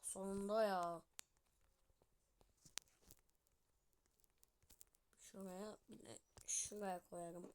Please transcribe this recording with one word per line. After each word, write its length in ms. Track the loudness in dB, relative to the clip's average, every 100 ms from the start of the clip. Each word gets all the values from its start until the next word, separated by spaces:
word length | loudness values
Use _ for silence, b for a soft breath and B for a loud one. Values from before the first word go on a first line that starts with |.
sonunda 600 | -4 -2 0 2 4 6
ya. 380 | 8 6 2 -2 -8 _ -18 _ _ _ -20 _ _ _ -20 _ _ _ -20 _ -10 -10 -10 _ -20 -20 _ _ _ _ _ _ _ _ _ _ -20 _ -20 _ -20 -18 -18 _ _ -20
Şuraya 560 | -14 -8 -6 -4 -6 -8 -14
bir 100 | -14 -12
de 120 | -14 _ -14 0
şuraya 540 | 2 2 0 0 0
koyarım. 540 | -2 -6 -4 -6 -10